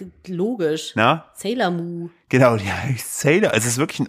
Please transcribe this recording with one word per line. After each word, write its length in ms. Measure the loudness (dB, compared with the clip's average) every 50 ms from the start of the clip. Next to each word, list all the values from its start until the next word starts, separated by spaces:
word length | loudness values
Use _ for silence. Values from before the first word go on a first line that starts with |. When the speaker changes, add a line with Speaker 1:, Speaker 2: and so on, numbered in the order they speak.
| -18 -18 -18 _ -14
Speaker 1:
g-, 100 | -8 -6
logisch. 600 | -4 -2 -2 -2 -2 0 0 -2 -2 -6 -4 0
Speaker 2:
Na? 320 | 2 4 4 4 2 -2 _ _
Speaker 1:
Sailor 360 | -10 -6 -6 -2 -2 0 0
Moon. 400 | -2 -2 -6 -6 -8 -8 -10 -12 -14 _ _ 0
Speaker 2:
Genau, 260 | 4 6 6 6 4
die 140 | 2 0 -4 -6
heißt 480 | -4 -4 -4 -4 -6 -6 -10 -8 -2
Sailor. 320 | 2 2 4 4 2 2 2
Es 140 | 0 0
ist 100 | 0 0
wirklich 240 | -2 -2 -2 -2 -4
ein 80 | -6